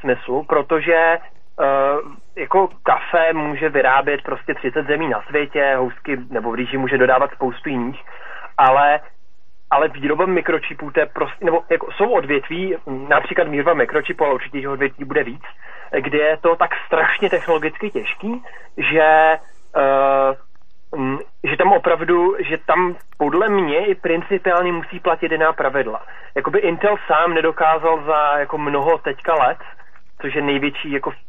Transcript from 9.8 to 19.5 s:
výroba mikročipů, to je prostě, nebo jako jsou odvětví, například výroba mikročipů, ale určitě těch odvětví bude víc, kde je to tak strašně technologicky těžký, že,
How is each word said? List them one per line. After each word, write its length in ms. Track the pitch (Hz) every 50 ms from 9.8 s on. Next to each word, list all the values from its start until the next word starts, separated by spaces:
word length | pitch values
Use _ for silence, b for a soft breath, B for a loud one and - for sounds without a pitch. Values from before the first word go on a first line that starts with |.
| 156 156
výroba 380 | - 143 135 143 151 151 185
mikročipů, 640 | 185 185 175 - 180 165 151 - - 147 - 151 143
to 100 | - 165
je 60 | 151
prostě, 380 | - - - 147 135 - - 196
nebo 180 | 170 165 165 - -
jako 220 | 165 165 - - -
jsou 180 | - 202 240
odvětví, 640 | 240 175 147 135 147 139 - - 160 175 185 190 170 160 - 147 135 131 139 143
například 400 | 147 151 - - 185 185 170 156
výroba 260 | 147 143 139 170 170
mikročipů, 500 | 143 120 117 - 156 147 - 175 - 160
ale 100 | 143 131
určitě 240 | 123 - - - 139
těch 80 | 131 139
odvětví 360 | 139 131 139 135 135 - 143
bude 200 | 131 143 151 135
víc, 180 | 120 127 - - - - B B B B B B B B -
kde 180 | - 147 143 151
je 180 | 151 151 156
to 200 | 156 - 170 170
tak 140 | 165 175 - - - -
strašně 440 | - 170 160 165 - - - 202 180
technologicky 600 | 185 170 - 170 165 156 156 156 - - 214 208
těžký, 520 | - 127 104 - - - 190 214 240 254 - B B B B B B
že, 640 | - 147 151 151 160 156 156 156 156 160 156 160 160 - -